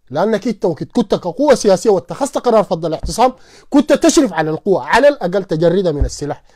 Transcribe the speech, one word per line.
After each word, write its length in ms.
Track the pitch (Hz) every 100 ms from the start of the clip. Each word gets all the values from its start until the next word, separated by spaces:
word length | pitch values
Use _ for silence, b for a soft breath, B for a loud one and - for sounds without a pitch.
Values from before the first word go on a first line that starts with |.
| _
لانك 380 | 135 202 220 247
انت 180 | - 180
وقت 180 | 160
كنت 320 | - - - 202
كقوة 400 | 180 160 294 240
سياسية 340 | 208 185 233
واتخذت 480 | 190 - 160 277 294
قرار 260 | 240 220
فض 220 | - 170 160
الاعتصام 480 | 156 - 170 254 247 b b b
كنت 240 | 190 -
تشرف 400 | 285 330 330 262
على 160 | 160 156
القوة، 340 | 160 - 175
على 240 | 135 208 285
الاقل 360 | 285 185 196
تجردها 480 | 190 156 170 185 180
من 140 | 143 131
السلاح، 380 | - 147 139 _